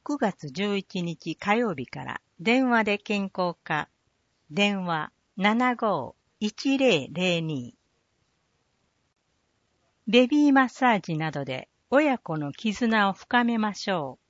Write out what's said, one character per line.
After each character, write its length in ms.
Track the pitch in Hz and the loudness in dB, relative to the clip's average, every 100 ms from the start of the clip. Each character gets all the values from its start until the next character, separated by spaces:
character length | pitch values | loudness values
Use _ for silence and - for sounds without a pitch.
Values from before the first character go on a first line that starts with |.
九 160 | - 285 | -6 -2
月 320 | 220 - 147 | -2 -4 -12
十 280 | 135 208 202 | -6 -2 -4
一 260 | - 185 | -4 -6
日 320 | 170 165 170 | -6 -6 -10
火 200 | 151 202 | -6 -2
曜 200 | 220 233 | 0 0
日 100 | 143 | -4
か 180 | 123 143 | -10 -10
ら 180 | 131 - _ _ | -10 -12 _ _
電 300 | 175 247 262 | 0 2 4
話 140 | 233 | 2
で 140 | 214 202 | 2 -2
健 260 | - 208 | -2 -4
康 320 | 190 - 180 165 | -4 -4 -4 -6
課。 260 | - 151 151 _ _ _ _ _ _ | -4 -4 -4 _ _ _ _ _ _
電 360 | 151 202 196 | 0 0 0
話 260 | 180 160 151 _ _ | -2 -4 -4 _ _
七 400 | - 196 233 254 | -2 0 2 0
五 400 | 240 220 170 117 - _ _ | 0 0 -2 -4 -14 _ _
一 400 | 214 - 277 269 | -6 -2 -2 2
零 300 | 262 165 123 | 4 4 0
零 300 | 170 185 170 | -2 0 0
二。 340 | 160 143 120 _ _ _ _ _ _ _ _ _ _ _ _ _ _ _ _ _ _ _ _ _ _ _ - | -2 -6 -8 _ _ _ _ _ _ _ _ _ _ _ _ _ _ _ _ _ _ _ _ _ _ _ 2
ベ 180 | 240 | 4
ビ 240 | 247 294 294 | 6 6 6
ー 40 | |
マ 100 | 269 | 6
ッ 60 | 254 | 2
サ 240 | - 247 | 2 2
ー 80 | 208 | 2
ジ 160 | - 160 | 0 -4
な 120 | 160 | -4
ど 160 | 143 | -6
で 240 | 135 131 - _ _ | -6 -8 -10 _ _
親 260 | 262 302 247 | 2 2 0
子 220 | - 156 | -4 -6
の 140 | 143 | -6
絆 560 | - 220 196 233 220 196 | -4 -4 0 0 2 2
を 40 | |
深 300 | 185 - 247 | 0 0 2
め 160 | 240 233 | 2 0
ま 160 | 214 | -2
し 160 | 190 - | -4 -4
ょ 260 | 185 135 | -4 -4
う。 60 | 123 | -12